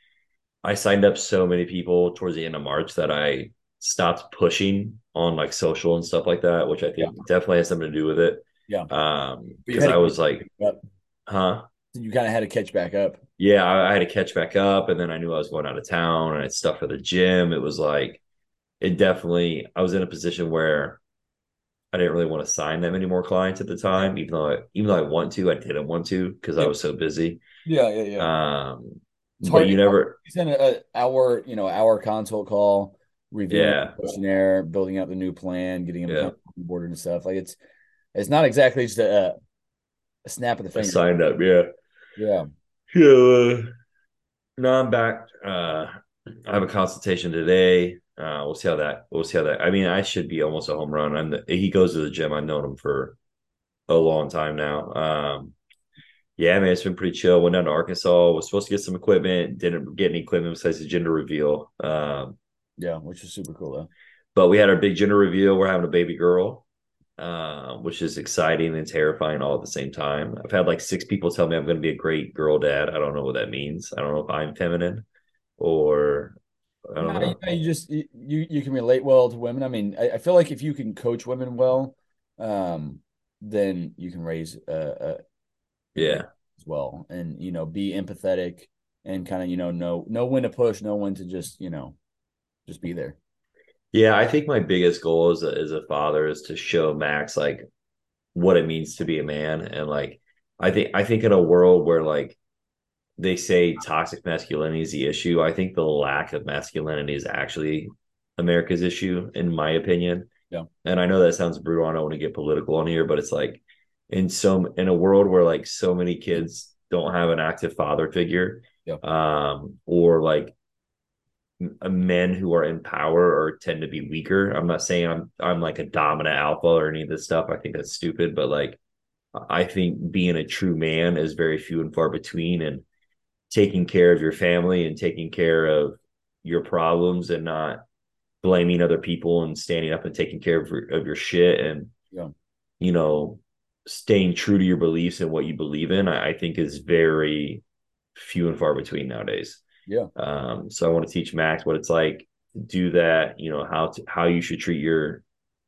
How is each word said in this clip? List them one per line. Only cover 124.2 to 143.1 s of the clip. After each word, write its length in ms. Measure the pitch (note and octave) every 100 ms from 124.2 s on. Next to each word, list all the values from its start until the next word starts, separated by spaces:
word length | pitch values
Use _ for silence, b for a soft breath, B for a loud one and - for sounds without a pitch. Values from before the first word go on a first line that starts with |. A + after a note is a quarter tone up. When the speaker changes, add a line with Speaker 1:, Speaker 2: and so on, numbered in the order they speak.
| D#2 F#2+ G2
Speaker 1:
I'm 160 | D2 E2+
not 140 | D#2+
saying 260 | - F2 E2+
I'm, 240 | E2+ E2+ -
I'm, 220 | E2 E2+
like, 180 | D#2+ D#2
a 60 | D2
dominant 500 | D#2 D2+ D#2 D#2 C#2+
alpha 320 | D2+ D#2 E2+
or 220 | E2 D#2
any 140 | D#2
of 60 | D2
this 160 | D#2 -
stuff. 240 | D#2 -
I 80 | D#2+
think 180 | - D2+
that's 180 | -
stupid, 420 | - E2+ - E2+ D2+
but, 140 | C#2
like, 300 | D2 C#2 - _ _ _ _ _ - -
I 140 | E2+
think 480 | F#2 F#2+ F2 - E2+
being 240 | F#2 F2+ D#2+
a 100 | D#2
true 300 | - F#2 D#2+
man 420 | D#2+ D#2+ F2 E2
is 160 | D#2
very 240 | D2+ D#2+ D#2
few 240 | - E2
and 120 | D#2+
far 160 | E2 D#2+
between, 520 | D#2 - E2+ E2 E2+
and 220 | D#2 C#2 - _ _ _ _ _ _
taking 360 | A2 G2+ F#2 F2
care 260 | F#2 F2
of 100 | E2+
your 100 | D#2+
family 540 | - F2 F2 F2+ F2+ D#2+
and 100 | D2+
taking 340 | F2 E2 D#2+
care 340 | F#2 E2 E2 D#2+
of 280 | D2+ C#2+ - _ _ _ _
your 200 | E2 E2+
problems 640 | - F2 E2 F2 F2+ F2+ E2+
and 160 | E2 D#2+
not 400 | D#2 D#2 - - _ _ _ _ _
blaming 400 | F#2 F2+ F2 F2
other 160 | E2+ E2+
people 460 | - E2+ E2+ E2+
and 140 | E2 D2+
standing 360 | - E2+ D#2+
up 120 | D#2+ E2+
and 100 | -
taking 240 | E2 E2
care 200 | F2 E2
of 60 | -
your, 200 | D#2+ -
of 160 | C#2+ -
your 100 | D2
shit 440 | - F2 F2+ -
and, 300 | D2+ D2+ - _ _
Speaker 2:
Yeah. 180 | F2+ D#2+ - _ _ _ _
Speaker 1:
you 120 | F2+
know, 480 | E2+ D#2